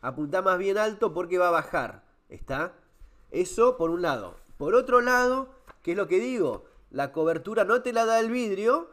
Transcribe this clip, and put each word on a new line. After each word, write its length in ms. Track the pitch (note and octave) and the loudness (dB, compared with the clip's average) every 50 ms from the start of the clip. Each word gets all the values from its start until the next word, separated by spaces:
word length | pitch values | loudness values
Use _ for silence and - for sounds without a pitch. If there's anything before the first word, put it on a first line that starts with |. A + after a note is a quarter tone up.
apuntá 400 | - B2 B2+ C#3+ D3+ C#3+ C#3+ F#3 | -6 -8 -6 -4 -6 -2 -2 0
más 160 | F#3 F#3+ F#3 F3+ | 2 2 2 2
bien 200 | F#3+ G3 G3 G#3 | 0 0 0 2
alto 360 | G#3+ A3 A3 - A3+ G#3 D#3 | 0 0 0 -2 -2 -2 -2
porque 240 | E3 F3+ E3+ F3+ F3+ | -4 -4 -2 0 2
va 120 | F3+ F3 | 2 4
a 20 | |
bajar. 520 | E3+ E3 D3+ - - E3 B2+ A2 - - _ _ _ _ _ _ | 4 2 0 0 -4 -4 -4 -4 -8 -14 _ _ _ _ _ _
¿Está? 460 | - F2 - - C3+ C3+ D#3+ F#3 - - _ _ _ _ - - _ _ - _ | -18 -16 -10 -8 -6 -6 -6 -6 -8 -16 _ _ _ _ -20 -20 _ _ -20 _
Eso 460 | - D3 F3+ F3+ - - A3+ B3+ B3+ - | -4 -4 -4 -4 0 2 2 2 2 2
por 120 | E3 E3 | -2 -2
un 120 | E3+ F3 | -2 -2
lado. 360 | F3 E3 C#3 A#2 G2+ F2 F2 - - _ - - | -2 -2 -2 -4 -6 -12 -16 -18 -20 _ -14 -8
Por 180 | C#3+ D3+ G3 | -4 2 2
otro 260 | B3 B3+ B3 B3 B3 | 2 2 4 2 2
lado, 480 | A#3+ B3 B3+ B3 B3 B3 B3+ C4 C4+ C4 - - _ - - _ | 4 4 2 4 4 2 0 0 -4 -8 -14 -20 _ -20 -20 _
¿qué 100 | _ - | _ -4
es 60 | F3 G3 | -2 -2
lo 100 | G3+ D#3+ | -2 0
que 120 | F3 F#3 | 0 0
digo? 460 | A3+ B3+ B3+ A#3+ F3+ C#3 A2 F#2+ - - _ - _ _ | 0 0 -2 -2 -2 -2 -2 -6 -12 -18 _ -20 _ _
La 200 | - C3 C#3 C#3 | -6 -6 -6 -4
cobertura 520 | - D#3 D#3 E3 E3 E3 E3 G3 A3 A3+ G3+ | -2 -2 0 0 0 -2 -4 -4 0 0 2
no 180 | F#3+ A3+ B3 | 4 2 2
te 120 | B3 B3+ A#3 | 2 0 0
la 120 | A3+ A3+ | 0 2
da 140 | A3 A3+ A3+ | 2 2 2
el 120 | A3+ A3+ | 2 0
vidrio 580 | A#3 B3+ B3 G#3+ G3 F#3+ G#3 A3+ C4 D#4+ E4+ - | -2 -2 -2 -2 -2 0 2 2 2 2 0 -6